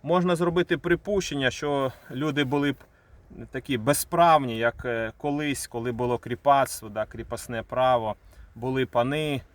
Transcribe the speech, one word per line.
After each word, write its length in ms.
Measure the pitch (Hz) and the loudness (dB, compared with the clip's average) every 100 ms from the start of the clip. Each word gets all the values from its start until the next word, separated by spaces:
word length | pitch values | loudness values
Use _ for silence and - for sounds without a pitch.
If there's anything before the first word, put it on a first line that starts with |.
можна 340 | 143 180 180 170 | 2 2 2 2
зробити 420 | 175 175 170 160 | 2 2 0 -2
припущення, 720 | 170 170 - 208 175 143 131 | 0 0 0 -2 -2 0 -2
що 420 | - 147 143 135 - - | 0 -2 0 -2 -4 -12
люди 340 | 123 151 147 | -4 -2 0
були 280 | 139 143 143 | 2 2 0
б 40 | 135 - _ _ - - - 117 | -2 -10 _ _ -20 -20 -18 -12
такі 280 | 131 127 123 | -12 -4 -2
безправні, 800 | 117 147 - 165 170 156 131 113 | 0 0 0 4 6 6 4 0
як, 260 | 117 - | -2 -2
е, 280 | 127 117 110 - | -6 -4 -4 -6
колись, 480 | 147 147 147 135 - | -4 -2 -2 -4 -6
коли 260 | 120 120 | -6 -4
було 260 | 117 123 120 | -2 -2 -2
кріпацтво, 680 | 117 120 143 139 131 - 110 | -4 -2 4 4 4 -4 -10
да, 160 | 104 | -8
кріпосне 580 | 107 113 - 117 - 117 | -8 -8 -10 -10 -8 -8
право, 540 | - 120 127 123 110 104 - - - | -6 0 2 2 0 -8 -14 -20 -20
були 320 | 117 123 131 131 | -8 -4 -2 0
пани 540 | 123 123 147 151 135 - | 0 0 -2 -2 -4 -8